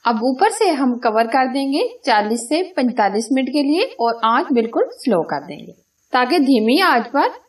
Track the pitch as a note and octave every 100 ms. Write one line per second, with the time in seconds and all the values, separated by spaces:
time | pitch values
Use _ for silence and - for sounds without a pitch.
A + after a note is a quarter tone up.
0 | A#3 A3+ B3 B3+ G#4 A4 G#4 C#4+ C4 A#3+
1 | A#3 G#3+ A3+ C4+ B3+ C4+ C#4 C#4+ B4 -
2 | - A3 G#3 A#3 - D4+ F#4 - B3+ A3
3 | G3+ G3+ A3 C4 B3+ D4 C#4+ D#4+ C5+ -
4 | A#3 A3+ A3+ A#3+ F#4 A#3+ A3+ E4 B4 -
5 | - F#3 D3+ D3 C#3+ D3 E3 - _ _
6 | _ B3 B3 E4+ C#4 B3+ G#3+ D4 F#4 A#3
7 | A3 C#4+ A#4+ -